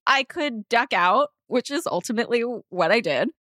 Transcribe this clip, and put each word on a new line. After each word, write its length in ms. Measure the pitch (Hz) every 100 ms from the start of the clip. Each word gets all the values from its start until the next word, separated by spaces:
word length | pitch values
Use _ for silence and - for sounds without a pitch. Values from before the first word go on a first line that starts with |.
| -
I 160 | 269
could 440 | 262 - 294 220 -
duck 260 | 233 277
out, 360 | 190 175 226 294 _ -
which 240 | 247 -
is 160 | 294 -
ultimately 560 | 175 - 220 240 233 240 233 -
what 220 | 180 165
I 80 | 226
did. 280 | 160 131 233 -